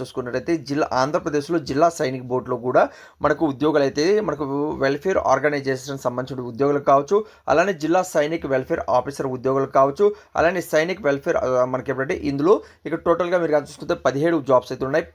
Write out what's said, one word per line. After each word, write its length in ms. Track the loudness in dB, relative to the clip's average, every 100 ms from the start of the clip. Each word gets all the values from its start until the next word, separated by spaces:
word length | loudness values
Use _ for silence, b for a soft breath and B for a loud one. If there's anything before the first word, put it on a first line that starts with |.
చూసుకున్నట్లయితే 560 | -8 -8 -6 -4 -2 -4
జిల్లా, 320 | -2 -2 0
ఆంధ్రప్రదేశ్లో 640 | 2 2 0 -2 -4 -2 -4
జిల్లా 300 | -2 2 2
సైనిక్ 340 | 2 -4 -4
బోర్డులో 340 | -4 -4 -2 -4
కూడా 320 | 0 2 2 B B -4
మనకు 240 | -2 0 -2
ఉద్యోగాలు 380 | 0 0 2
అయితే 380 | 2 2 2 2
మనకు 240 | 0 -4 -4 -4 -4
వెల్ఫేర్ 480 | -2 -2 0 -2 0
ఆర్గనైజేషన్ 800 | 2 2 2 0 -2 -4 -6 -6
సంబంధించిన 480 | -4 -4 -6 -8 -8
ఉద్యోగులు 340 | -2 0 2
కావచ్చు, 460 | 4 2 4 0 -2 B 0
అలానే 260 | 2 2
జిల్లా 300 | 0 0 0
సైనిక్ 420 | 0 0 0 -2 -2
వెల్ఫేర్ 340 | -2 -2 -4 0
ఆఫీసర్ 380 | 0 0 -4 -4
ఉద్యోగులు 380 | -2 0 0 2
కావచ్చు, 500 | 2 2 4 2 0 B 0
అలానే 260 | 0 0
సైనిక్ 400 | 0 0 0 -2
వెల్ఫేర్, 360 | -2 0 0 0
ఆ, 280 | 2 2 2
మనకి 260 | -2 -4
ఏంటంటే 240 | -4 -4 -4
ఇందులో 460 | -2 2 4 4 B B -8
ఇక్కడ 140 | -2
టోటల్గా 380 | 0 0 2 0
మీరు 140 | 2
కానీ 120 | 0
చూసుకుంటే 320 | 0 -8 -6 -2
పదిహేడు 480 | 0 2 2 2 4
జాబ్స్ 240 | 2 2
అయితే 140 | -4 -2
ఉన్నాయి. 200 | -2 0